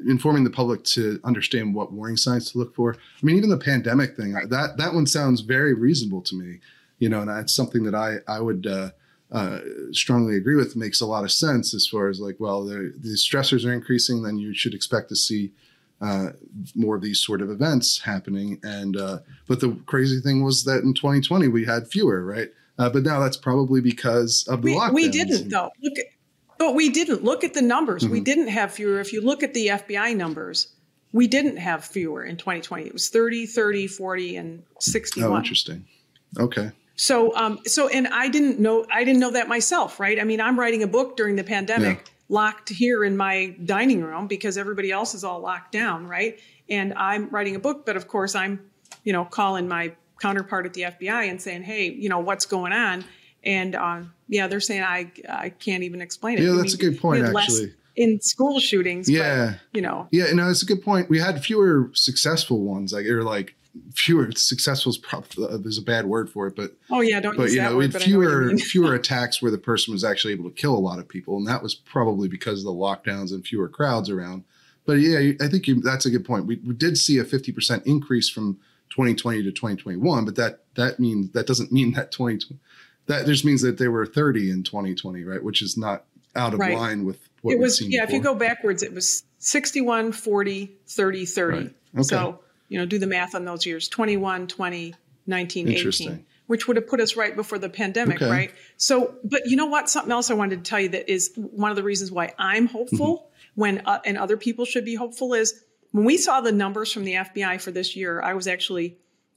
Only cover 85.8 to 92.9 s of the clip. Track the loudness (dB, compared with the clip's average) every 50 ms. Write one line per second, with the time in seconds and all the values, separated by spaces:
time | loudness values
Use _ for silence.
85.8 | -4 -4 -4 -6 -8 _ _ _ _ _ -4 -2 -2 0 0 0 0 0 0 0
86.8 | 0 -2 -2 -2 -4 -4 -6 -8 -12 _ _ _ 0 0 2 4 4 2 2 0
87.8 | 0 0 0 0 0 0 0 0 2 0 0 2 0 0 0 0 0 -2 0 -2
88.8 | -4 -6 -6 -4 -2 -2 -2 -2 -6 _ _ _ -4 0 0 0 0 0 -2 0
89.8 | 0 2 2 0 0 -2 -4 -4 -2 0 0 2 2 0 -2 -4 -8 -10 -14 _
90.8 | _ -6 -2 0 0 0 0 -2 -4 -4 -2 0 0 0 0 -2 -4 -8 -12 _
91.8 | _ _ -2 0 0 2 2 0 0 -2 -4 -8 _ _ _ _ _ _ -4 -4
92.8 | -2 -2